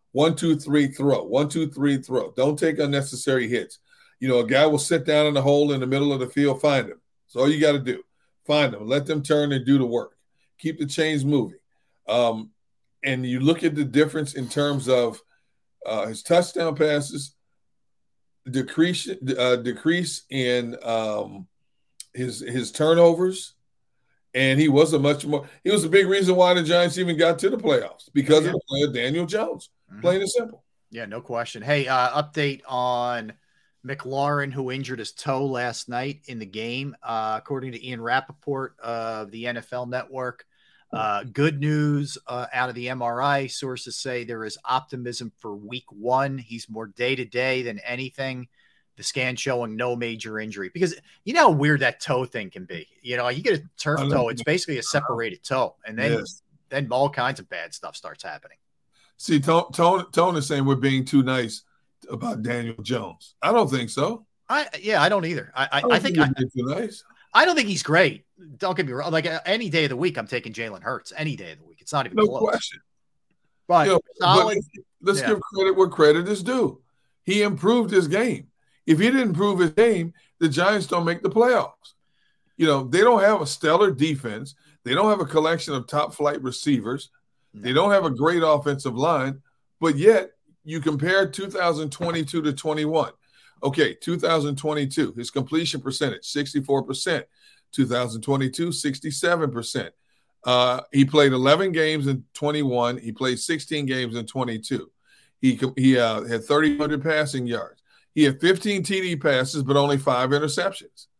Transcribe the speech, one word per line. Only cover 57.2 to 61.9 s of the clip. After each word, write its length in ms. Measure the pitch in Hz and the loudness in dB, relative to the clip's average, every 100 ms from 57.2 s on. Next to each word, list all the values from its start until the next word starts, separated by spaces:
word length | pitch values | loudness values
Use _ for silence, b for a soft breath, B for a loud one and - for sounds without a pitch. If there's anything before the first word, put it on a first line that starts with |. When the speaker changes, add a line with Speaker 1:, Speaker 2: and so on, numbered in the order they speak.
| 127 135 | -4 -6
Speaker 2:
of 80 | 95 | -12
bad 240 | 90 82 | -12 -12
stuff 240 | - 85 - | -14 -16 -16
starts 260 | - 76 | -18 -16
happening. 360 | 92 76 - _ _ _ _ _ _ _ | -16 -16 -18 _ _ _ _ _ _ _
Speaker 1:
See, 200 | - 156 | 0 0
Tone, 320 | 139 165 180 | 4 2 2
Tone, 360 | - 170 185 180 | 2 4 4 0
Tone 240 | - 175 170 | 2 2 2
is 100 | 139 | -2
saying 180 | 143 | 0
we're 120 | 135 131 | 2 2
being 280 | 135 135 | 2 0
too 200 | 127 143 | 2 2
nice 380 | 131 131 117 - _ _ _ | 4 2 -2 -6 _ _ _